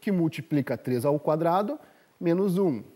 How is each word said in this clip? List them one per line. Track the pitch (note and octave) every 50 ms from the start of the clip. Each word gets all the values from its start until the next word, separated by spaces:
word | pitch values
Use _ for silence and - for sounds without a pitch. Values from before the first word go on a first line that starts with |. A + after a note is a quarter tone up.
que | - G#3+ G3
multiplica | F3+ E3 D#3 - - - - D#3 C#3+ C3+ - B2
três | A2+ - C3 B2+ A#2+ A2+
ao | C#3+ D3 D3
quadrado, | - E3+ D3+ D#3 E3 E3 E3+ F#3+ G#3 G#3 D4 - - - - _ _ _ _ -
menos | F3+ E3+ E3+ F#3 G3+ G3 F3 F#3+
um. | G3 E3+ B2+ G#2 - - -